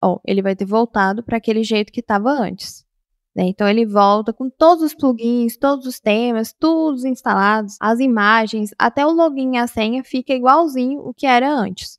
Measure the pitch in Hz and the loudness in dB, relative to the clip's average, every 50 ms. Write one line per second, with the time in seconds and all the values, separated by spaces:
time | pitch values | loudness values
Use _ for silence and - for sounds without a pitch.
0 | - 185 180 - - - 196 196 190 196 190 - 202 190 214 226 233 - - 214 | -2 -2 -2 -2 -4 -4 -2 -2 -2 -2 -2 -4 -4 -2 0 0 0 0 0 0
1 | 190 190 196 226 233 - 233 226 - 226 214 220 226 208 220 208 208 - - 240 | 0 0 -2 -4 -6 -6 -6 -4 -2 -2 -2 -2 -2 0 -2 -2 -2 -4 -8 -8
2 | - - 208 202 208 262 294 277 208 - 185 - - - - - _ _ _ _ | -4 -2 -2 0 0 0 -2 -2 -2 -4 -6 -10 -12 -16 -18 -20 _ _ _ _
3 | _ _ _ _ _ _ - 190 185 180 196 - 208 202 208 233 233 208 202 208 | _ _ _ _ _ _ -4 -4 -2 -2 -2 0 0 2 2 2 0 2 2 4
4 | 202 202 208 214 214 233 220 - 254 262 - - 320 330 359 320 320 302 - - | 4 4 4 2 0 -4 -6 -6 -8 -8 0 4 6 6 6 4 2 -2 -2 0
5 | 294 262 240 226 226 233 240 240 233 233 - - - 277 285 262 254 254 - - | 0 0 0 0 -2 -2 0 0 0 -2 -2 -2 -2 0 0 -2 -4 -10 -10 -4
6 | - 220 208 220 240 240 233 220 226 - - _ - 320 330 320 320 311 277 247 | -2 0 0 0 0 0 -2 -2 -4 -6 -4 _ 0 0 2 2 0 -2 -2 -4
7 | 247 269 254 - - 240 202 196 196 208 214 220 214 196 202 - - 214 233 233 | -4 -4 -6 -4 -2 -2 0 2 2 2 2 0 -2 -6 -8 -4 -2 0 0 2
8 | 269 262 233 214 202 208 226 226 226 214 226 220 214 208 - - - 240 - 277 | 2 2 2 2 4 4 4 2 2 0 -4 -6 -6 -6 -2 0 0 0 0 0
9 | 285 311 330 330 339 320 277 269 262 262 254 240 240 247 - 226 214 220 240 262 | 0 2 2 2 2 2 0 -2 -4 -2 -2 -2 -2 -2 -2 -4 -2 -2 -2 -4
10 | 254 - - 254 247 - 269 254 247 254 277 320 339 302 262 254 247 262 285 285 | -6 -6 -6 -6 -4 -2 -2 0 4 4 4 4 2 0 -2 -2 -2 -4 -4 -6
11 | - - 240 - 285 262 247 240 254 285 302 262 202 196 185 - - - - | -10 -12 -8 -4 0 2 2 2 2 2 0 -2 -2 -4 -6 -10 -14 -16 -18